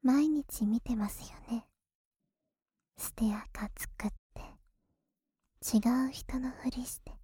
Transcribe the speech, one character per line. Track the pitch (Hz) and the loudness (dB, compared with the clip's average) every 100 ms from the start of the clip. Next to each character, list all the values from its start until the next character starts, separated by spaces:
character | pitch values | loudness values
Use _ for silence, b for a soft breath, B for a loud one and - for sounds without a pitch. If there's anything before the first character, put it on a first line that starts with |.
毎 | 262 269 302 | 6 6 6
日 | 302 277 - 208 | 4 0 0 2
見 | 226 | 2
て | - 233 | 2 0
ま | 208 | 0
す | - | -4
よ | - - - | -12 -16 -4
ね。 | 233 - _ _ _ _ _ _ _ _ _ _ _ _ - | -4 -4 _ _ _ _ _ _ _ _ _ _ _ _ -10
ス | - - | -10 0
テ | 220 | 0
ア | 208 - | 0 -6
カ | - 208 - | -6 -8 -6
作 | - - 208 | -12 -4 -6
っ | - _ - | -6 _ -14
て、 | - - _ _ _ _ _ _ _ _ _ _ - 220 | -14 -16 _ _ _ _ _ _ _ _ _ _ 2 4
違 | 220 247 262 | 4 2 2
う | |
人 | - - 262 | -2 -4 -2
の | 254 | -2
ふ | 254 254 | -2 -4
り | 254 247 | -4 -8
し | - | -10
て。 | - - | -12 -16